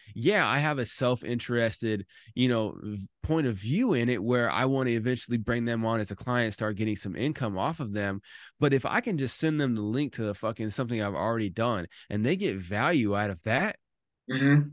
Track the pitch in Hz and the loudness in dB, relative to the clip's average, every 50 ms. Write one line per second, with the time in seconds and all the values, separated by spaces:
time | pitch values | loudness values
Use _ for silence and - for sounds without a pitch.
0 | - 104 98 110 117 175 214 190 147 107 123 143 147 156 147 135 117 - - - | -16 -14 -8 0 2 2 4 4 4 2 2 2 2 2 0 0 -2 -2 0 0
1 | 135 123 127 - - 113 123 120 - - 120 120 117 113 113 - 117 110 107 101 | 2 2 2 0 -2 -2 -4 -2 -2 0 0 2 2 2 0 -2 -2 -2 -2 -2
2 | 98 - - - - 113 - 123 127 127 120 113 110 95 - 50 - 107 107 98 | -4 -8 -16 -20 -20 -6 0 2 4 4 4 2 0 -2 -4 -8 -8 -8 -8 -8
3 | 95 - _ _ - - 160 160 143 123 107 95 104 113 147 214 262 240 156 120 | -10 -12 _ _ -2 0 2 2 2 2 0 -2 -2 0 0 2 2 2 2 2
4 | 117 120 123 98 98 117 123 123 120 110 67 104 131 135 135 135 131 123 117 113 | 2 2 0 0 2 2 2 2 2 2 2 2 2 2 2 2 2 2 2 2
5 | 107 127 127 120 - - 120 117 104 - 117 120 117 120 117 113 113 113 117 110 | 0 0 -2 -2 -2 -2 -2 -2 0 0 0 0 0 0 0 0 0 0 0 0
6 | 104 - 98 - - 127 123 123 117 110 101 - 110 107 104 95 110 107 107 - | -2 -4 -6 -8 -4 -2 0 0 0 0 -2 -2 -4 -2 -2 0 0 -2 -2 -2
7 | - 98 - - 120 151 151 - 131 107 98 92 107 151 170 165 135 104 101 104 | -4 -6 -4 -2 -2 -2 -2 -2 -4 -4 -2 -2 -2 -2 -2 -4 -6 -6 -4 -2
8 | 101 98 98 101 - - - - - - - - 147 143 139 123 131 - - 226 | -2 -2 -4 -4 -8 -12 -18 -20 -20 -20 -4 0 2 2 4 2 2 0 -2 -2
9 | 240 247 185 143 135 117 - - 156 160 156 151 143 127 117 107 104 104 117 139 | 0 0 -2 -2 -2 -2 -2 0 0 0 2 2 0 0 0 0 -2 -2 -2 -2
10 | 151 123 - - 110 104 101 - 110 107 - - 110 107 - - 127 117 120 110 | -2 -4 -4 -4 -4 -4 -4 -4 -4 -6 -4 -4 -4 -4 -2 -4 -4 -2 -2 -2
11 | 104 101 92 71 95 113 117 117 107 95 85 113 113 123 113 92 85 - - - | -2 -2 -2 -2 0 0 0 0 -2 -2 -2 -2 0 0 0 -2 -4 -8 -12 -16
12 | - - 107 104 107 131 185 185 208 151 98 98 90 85 104 104 127 160 180 139 | -8 -4 -2 0 2 2 0 0 0 -2 -2 -4 -4 -4 -2 0 2 2 2 2
13 | 110 101 98 101 107 104 92 - - 107 117 135 190 214 - - _ _ _ _ | 2 2 2 0 0 -2 -4 -4 -2 0 0 2 0 -2 -4 -8 _ _ _ _
14 | _ _ _ _ _ - 135 135 139 139 143 147 147 147 | _ _ _ _ _ -6 -2 2 4 6 6 6 4 2